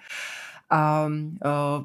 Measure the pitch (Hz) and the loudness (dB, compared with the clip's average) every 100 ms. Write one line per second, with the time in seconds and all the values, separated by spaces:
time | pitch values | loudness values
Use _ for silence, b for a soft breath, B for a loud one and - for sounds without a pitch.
0 | B B B B B B - 160 151 151 | B B B B B B 2 4 4 4
1 | 151 151 151 160 143 147 143 143 | 2 -2 -4 -4 -2 0 0 -2